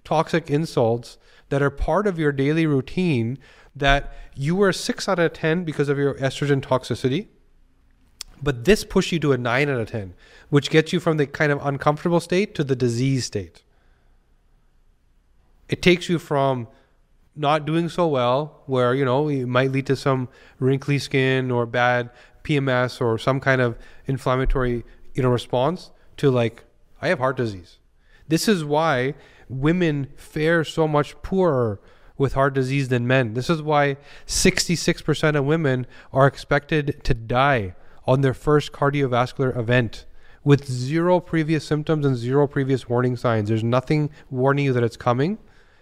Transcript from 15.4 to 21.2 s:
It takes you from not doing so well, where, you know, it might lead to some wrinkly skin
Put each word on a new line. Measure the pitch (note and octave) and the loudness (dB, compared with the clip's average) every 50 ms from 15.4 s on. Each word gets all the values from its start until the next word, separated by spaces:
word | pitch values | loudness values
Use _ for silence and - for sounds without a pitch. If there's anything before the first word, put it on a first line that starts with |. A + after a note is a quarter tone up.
| _ _ _ _ _ - | _ _ _ _ _ -8
It | C#3+ - | -6 0
takes | - F3 F3+ F3 - - | 2 4 4 2 2 -2
you | F3 D3 | -4 -4
from | - - D3+ C#3 C#3 C#3 C3 B2 A2+ - - _ _ _ _ _ _ _ _ _ _ _ - | -2 -2 0 0 2 0 0 -2 -6 -10 -14 _ _ _ _ _ _ _ _ _ _ _ -10
not | D3+ D3 C#3+ D#3 D#3 D3 | -4 0 0 0 0 0
doing | D3+ D#3 E3 E3+ D#3+ | -2 -2 0 -2 -2
so | - F#3 F3 | 0 0 0
well, | D#3+ C#3+ B2+ A#2+ B2 B2+ C#3 D3+ D3 - - _ | 0 2 2 2 2 2 0 -2 -4 -10 -14 _
where, | - C3 B2+ B2 B2 B2+ | -4 0 2 2 2 2
you | C#3 C#3 | 2 2
know, | B2+ B2 C#3+ D3+ D3+ | 2 2 2 0 0
it | C#3+ C3+ B2 | -2 -2 -2
might | B2 B2 B2 C3+ C3+ | 0 0 2 2 2
lead | C3 C3+ C3 | 0 -2 0
to | - C3+ | 0 -2
some | - - C#3+ C3+ C3 B2+ - - - - - _ - | 0 0 0 0 0 -2 -6 -10 -16 -20 -18 _ -2
wrinkly | C3 C3 C#3 C3+ - C#3+ C#3+ C3+ | 0 0 0 0 0 0 -2 -2
skin | - - - C3 | -2 -2 0 0